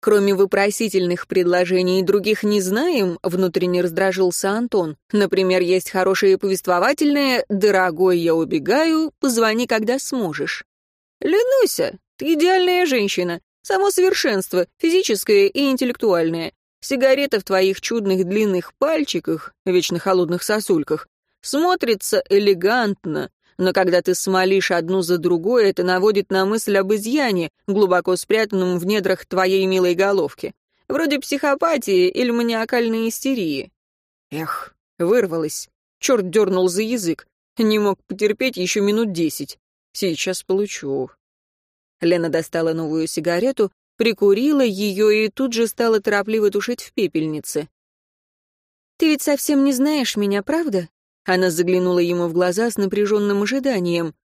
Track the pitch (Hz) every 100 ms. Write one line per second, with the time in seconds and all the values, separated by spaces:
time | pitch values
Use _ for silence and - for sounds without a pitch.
0 | - 208 202 190 196 196 202 202 226 185
1 | 180 175 - 185 175 180 175 185 180 185
2 | 180 202 196 214 208 208 185 208 330 294
3 | 190 170 - 180 185 170 180 180 180 165
4 | 190 185 185 175 196 208 240 208 165 147
5 | _ 208 196 190 185 185 175 185 - 190
6 | 185 190 196 190 196 190 - 180 208 294
7 | 294 285 277 240 - 202 208 196 185 160
8 | 185 175 165 165 160 160 143 254 320 320
9 | 320 _ 277 233 226 220 240 226 220 262
10 | - 262 190 147 139 - - _ _ _
11 | _ _ - 381 480 539 453 - 151 202
12 | _ _ 277 320 349 381 359 359 349 254
13 | 202 - 180 170 _ _ - 392 403 381
14 | 370 - 294 202 - 185 175 _ 330 349
15 | 381 208 - 208 196 262 277 262 254 240
16 | 226 175 165 165 165 _ _ _ - 269
17 | 262 269 277 214 - 190 190 190 - 233
18 | 202 185 180 202 214 185 - _ 285 320
19 | 285 - - 160 - _ - 180 165 170
20 | 185 185 170 175 - 214 - 170 147 156
21 | - _ _ _ - 277 349 359 240 226
22 | - 214 - 196 202 185 180 247 220 196
23 | 170 151 139 _ _ - 185 190 185 175
24 | 180 180 - 190 185 190 180 175 165 190
25 | 165 175 170 175 175 247 202 185 180 185
26 | 202 202 190 190 190 220 - 196 196 214
27 | 220 294 262 185 160 _ - 196 196 180
28 | 175 185 - 220 214 202 180 180 175 214
29 | 185 185 - 190 185 190 190 190 180 175
30 | 196 196 160 - - - _ _ _ 277
31 | 320 285 - 285 294 277 330 302 226 190
32 | 180 - 247 233 233 226 220 247 233 226
33 | 226 - 269 254 170 139 - _ _ _
34 | _ _ _ 147 160 - - _ _ _
35 | 175 240 202 165 156 - - _ _ _
36 | - 247 185 190 202 185 185 175 220 247
37 | 175 156 - _ _ - 220 214 208 190
38 | _ 190 208 208 262 240 180 214 202 214
39 | 226 170 160 - 139 - _ _ _ -
40 | 190 156 - 185 - 190 202 - 143 139
41 | 131 _ _ _ _ _ _ _ _ _
42 | 170 175 165 160 160 165 165 160 160 160
43 | 160 - 160 175 240 269 202 _ _ _
44 | 226 214 202 196 277 294 247 190 208 190
45 | 214 214 214 - 262 226 233 - 233 220
46 | 214 202 202 220 208 202 202 240 - -
47 | 185 165 156 151 - 156 151 _ _ _
48 | _ _ _ _ _ _ _ _ _ _
49 | 320 302 - 285 - 285 277 254 277 302
50 | 240 208 202 202 196 320 320 196 175 _
51 | _ _ - 185 185 160 175 180 180 175
52 | 175 175 175 165 180 180 233 214 196 208
53 | 208 208 202 202 208 269 269 220 175 170
54 | 165 -